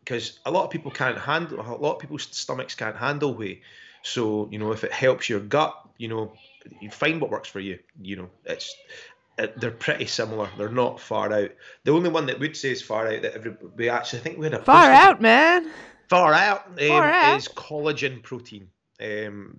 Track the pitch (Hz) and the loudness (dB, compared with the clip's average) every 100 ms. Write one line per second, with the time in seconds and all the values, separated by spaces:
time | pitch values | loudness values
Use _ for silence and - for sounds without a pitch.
0 | - 117 - - 135 180 - 165 135 - | -10 -8 -8 -12 -4 -2 -2 -6 -10 -6
1 | 127 104 131 160 165 135 117 120 147 - | -4 -4 -4 -4 -4 -10 -10 -6 -4 -6
2 | - 147 - - - 131 - - 110 104 | -10 -14 -12 -12 -10 -10 -10 -10 -10 -6
3 | 127 147 143 107 98 - - - - _ | -6 -2 -4 -6 -10 -12 -20 -20 -20 _
4 | - 123 110 107 104 107 107 110 104 - | -10 -4 -2 -4 -6 -8 -6 -6 -6 0
5 | 131 127 - 104 104 143 156 - _ - | 0 0 -2 -4 0 0 0 -4 _ -14
6 | 113 113 107 - _ _ - 101 104 - | -8 -8 -8 -12 _ _ -20 -20 -16 -4
7 | 151 160 135 98 - 101 98 90 _ - | -2 -2 -4 -6 -8 -10 -10 -12 _ -20
8 | 95 92 90 _ 85 - - - - - | -14 -12 -14 _ -10 -10 -10 -16 -20 -20
9 | - _ _ - 110 - 113 113 - 131 | -20 _ _ -8 -6 -6 -8 -6 -4 -4
10 | 113 - 110 110 101 98 107 123 120 - | -4 -4 -6 -6 -8 -6 -4 0 -2 -2
11 | - 107 104 107 98 - - - 127 160 | -6 -4 0 0 -2 -8 -20 -6 2 2
12 | 175 160 135 123 151 - 139 120 - 110 | 2 -2 -2 -4 -6 -6 -6 -6 -6 -4
13 | 110 110 107 110 113 - 90 104 117 120 | -4 -4 -6 -8 -12 -14 -16 -6 -2 -2
14 | - 120 160 170 151 113 - 320 285 269 | -6 -8 -10 -6 -6 -2 6 8 10 10
15 | 381 320 226 247 320 349 320 - - _ | 10 8 6 6 6 2 -2 -14 -20 _
16 | - 180 160 160 202 196 196 180 143 349 | 2 4 6 6 4 0 -6 -2 4 4
17 | 302 339 302 349 - - - 151 151 139 | 6 6 6 4 -2 -14 -10 -4 -2 -2
18 | 139 123 - 123 123 104 92 _ _ - | -4 -6 -14 -14 -14 -20 -20 _ _ -14
19 | 107 107 107 101 98 | -8 -8 -8 -12 -16